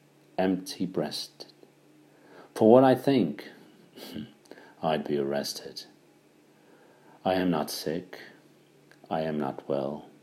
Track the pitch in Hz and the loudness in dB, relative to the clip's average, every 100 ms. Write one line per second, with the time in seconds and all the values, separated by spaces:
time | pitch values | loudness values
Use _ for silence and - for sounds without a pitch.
0 | _ _ _ - 95 90 - - 90 - | _ _ _ -2 0 0 -2 -6 -6 -4
1 | 76 - - - - - - _ _ _ | -4 -6 -12 -16 -20 -20 -20 _ _ _
2 | - - - - - - 110 123 131 123 | -20 -20 -20 -20 -10 4 8 10 8 4
3 | - 135 90 - - - - - - - | 2 2 2 -2 -14 -20 -20 -20 -20 -20
4 | - - - - - - - - 82 78 | -14 -12 -14 -16 -20 -20 -20 -6 -2 -2
5 | 71 73 69 71 71 - 73 69 - - | -2 -2 -2 -2 -4 -8 -12 -16 -18 -20
6 | _ _ _ _ _ _ - - - - | _ _ _ _ _ _ -20 -20 -20 -20
7 | - - - 92 92 82 76 - - 80 | -20 -6 -2 2 2 0 -2 -6 -6 -6
8 | - - - - - _ _ _ - - | -8 -16 -20 -20 -20 _ _ _ -20 -20
9 | - 82 80 76 69 69 - 69 67 73 | -6 -4 -2 -4 -4 -6 -6 -4 -4 -8
10 | - - | -14 -20